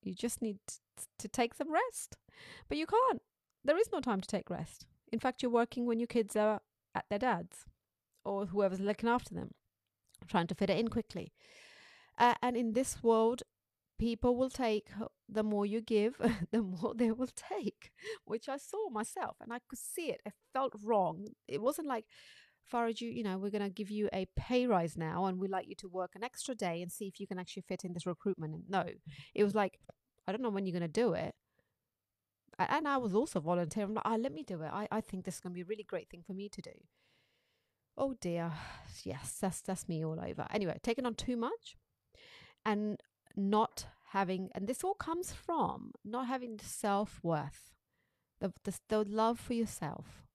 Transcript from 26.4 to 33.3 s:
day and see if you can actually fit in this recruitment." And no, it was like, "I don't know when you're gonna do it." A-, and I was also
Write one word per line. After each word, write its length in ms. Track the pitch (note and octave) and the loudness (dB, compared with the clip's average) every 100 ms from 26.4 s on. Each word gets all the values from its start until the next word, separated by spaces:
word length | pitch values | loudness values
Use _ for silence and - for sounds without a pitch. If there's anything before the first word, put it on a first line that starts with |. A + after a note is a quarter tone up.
| - | -6
day 280 | B3 F#3 E3+ | 0 0 0
and 100 | F3 | -4
see 140 | - G3 | -6 -6
if 120 | - | -6
you 80 | G3 | -6
can 120 | F#3 | -4
actually 240 | F3+ - | -4 -8
fit 220 | - F#3 | -4 -4
in 100 | F3+ | -4
this 120 | F3 F3+ | -4 -2
recruitment." 480 | E3+ G#3 F#3 D#3 | 0 0 0 -2
And 100 | D#3 - | -6 -2
no, 160 | F#3+ - - - C#3+ - | 0 0 -6 -14 -16 -10
it 100 | - | 2
was 100 | G#3 | 4
like, 260 | G#3 G3 - _ - _ _ - | 4 0 -2 _ -20 _ _ -6
"I 60 | |
don't 100 | G#3 | -2
know 80 | B3 | 0
when 160 | G3 F#3+ | 0 0
you're 120 | F3 | 0
gonna 100 | E3+ | 0
do 260 | D3+ A#3 | 2 2
it." 200 | - - - _ _ _ _ _ _ _ _ _ _ _ - | 2 -2 -8 _ _ _ _ _ _ _ _ _ _ _ -4
A-, 140 | F#3 | 0
and 160 | C#4+ D4+ | 2 2
I 80 | C#4 | 0
was 180 | A#3+ | 2
also 260 | F#3+ C4 | 2 2